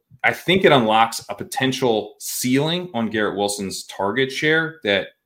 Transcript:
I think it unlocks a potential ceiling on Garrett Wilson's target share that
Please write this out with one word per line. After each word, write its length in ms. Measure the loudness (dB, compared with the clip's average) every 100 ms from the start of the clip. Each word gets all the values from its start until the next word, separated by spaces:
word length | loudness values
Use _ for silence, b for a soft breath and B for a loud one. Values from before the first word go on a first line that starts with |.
| _ -2
I 100 | -2
think 320 | 0 0 4 6
it 60 |
unlocks 520 | 6 6 4 2 0 -10
a 60 | -12
potential 800 | -10 -4 -4 0 0 0 -2 -10
ceiling 720 | -10 -6 0 0 0 -4 -4
on 160 | -4 -2
Garrett 280 | -2 -2 0
Wilson's 480 | -2 -2 -6 -8 -10
target 460 | -4 -2 -2 -4
share 480 | -2 0 0 -2 -4
that 260 | 0 0 -2 _